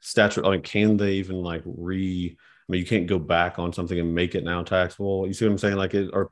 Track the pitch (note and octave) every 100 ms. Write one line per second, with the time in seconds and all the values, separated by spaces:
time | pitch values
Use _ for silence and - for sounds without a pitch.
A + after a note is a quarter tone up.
0 | - - G#2 - F#2+ F#2+ - G#2 G#2+ G#2
1 | G2+ G2 F#2 F#2 F2 E2 F2 - F2 F#2+
2 | F#2+ F2+ F2 - _ _ - F#2 F2+ A2
3 | F2 F#2+ D#2 E2+ F2 F2+ F2 E2+ E2+ F2
4 | E2+ E2+ F2+ F#2 E2 F2 E2+ F#2+ F2+ -
5 | G2+ F#2+ F#2+ F#2+ A2 G2+ G2+ G2 F#2+ G2+
6 | F#2+ G2 F#2+